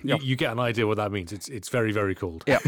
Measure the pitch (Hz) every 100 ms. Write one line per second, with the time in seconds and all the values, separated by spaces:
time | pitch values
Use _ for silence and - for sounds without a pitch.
0 | 135 - 131 127 135 117 120 113 107 104
1 | 104 101 87 101 - 110 - 123 110 104
2 | 101 92 90 82 - 127